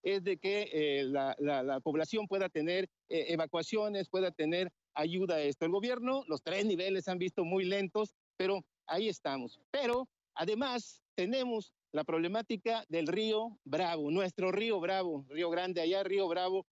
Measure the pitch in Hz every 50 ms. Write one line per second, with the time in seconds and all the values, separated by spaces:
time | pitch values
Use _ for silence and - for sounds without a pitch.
0 | - 185 196 196 175 196 185 156 - 190 202 208 208 - - 156 151 147 139 139
1 | 139 131 139 139 135 135 - - 143 147 143 135 127 139 135 135 - 160 143 156
2 | 156 - - 220 208 180 196 196 190 170 _ 160 151 170 180 185 185 - _ _
3 | _ _ - 165 131 160 170 160 160 147 - 170 160 - 220 214 208 214 208 196
4 | 180 - - 190 185 180 156 - 156 156 170 180 185 175 _ _ _ _ _ 147
5 | 151 170 175 185 190 175 170 156 147 143 139 _ 165 165 180 202 202 240 254 240
6 | 233 254 262 277 269 - 151 139 _ 160 180 202 202 220 190 165 185 196 196 185
7 | - 196 185 180 180 185 - - 175 165 185 190 190 180 196 202 196 180 _ 214
8 | 214 - _ _ _ _ _ - 185 190 196 190 - _ _ _ _ - 151 180
9 | 220 220 180 - _ 151 135 135 123 120 - _ _ _ - 277 277 240 240 247
10 | 262 _ _ _ _ _ _ - 165 185 214 220 285 262 247 240 - - - -
11 | _ _ _ - 180 196 240 269 254 247 233 220 190 - _ _ _ _ - 151
12 | 147 - 160 165 165 175 196 226 220 _ 233 190 _ 226 226 226 - _ 151 165
13 | 160 147 170 202 220 220 214 214 226 233 214 _ _ 143 143 160 185 170 170 160
14 | 147 147 160 190 196 180 - - 190 185 180 202 220 226 214 185 165 180 190 190
15 | 185 175 156 143 139 131 143 160 175 170 170 175 180 185 180 170 165 165 185 196
16 | 196 185 190 202 196 175 170 180 180 185 190 190 180 _